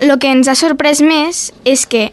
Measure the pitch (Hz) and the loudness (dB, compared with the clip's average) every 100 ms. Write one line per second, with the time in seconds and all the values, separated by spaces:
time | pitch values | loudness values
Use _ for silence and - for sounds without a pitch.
0 | 285 277 269 262 262 262 330 302 294 294 | 0 2 2 2 2 0 0 0 0 2
1 | 302 320 311 349 - - 247 262 - 233 | 2 2 -2 -6 -12 -6 -2 -2 -2 -4
2 | 214 | -4